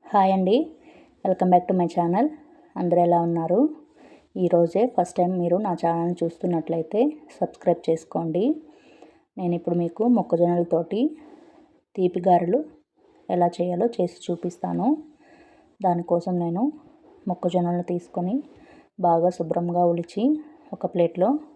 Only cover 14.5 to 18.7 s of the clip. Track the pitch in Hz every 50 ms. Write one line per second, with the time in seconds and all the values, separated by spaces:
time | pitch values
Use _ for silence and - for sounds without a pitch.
14.5 | - _ - 180 170 170 190 254 311 311 - - _ _ _ _ - - - _
15.5 | _ _ _ _ _ _ 196 185 175 175 170 - 175 175 170 185 180 175 175 170
16.5 | 170 185 240 302 311 - - - _ _ _ - - - _ - 180 - - 175
17.5 | 165 180 175 175 175 175 175 - 175 175 175 - - 180 175 180 226 285 294 -
18.5 | - - - _